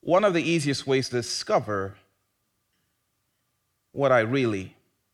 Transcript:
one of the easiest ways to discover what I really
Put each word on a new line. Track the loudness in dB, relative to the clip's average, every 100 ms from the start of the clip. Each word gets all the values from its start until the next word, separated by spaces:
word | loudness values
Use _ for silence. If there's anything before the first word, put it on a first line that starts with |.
one | 2 2
of | 4
the | 2
easiest | 0 0 -2 -4 0
ways | 0 0
to | -6
discover | -6 -8 -2 -2 -2 -6 -6 -10 _ _ _ _ _ _ _ _ _ _ _ _ _ _ _ _ _ _ _
what | -2 4
I | 4
really | 4 0 0 -2 -8 _ _ _ _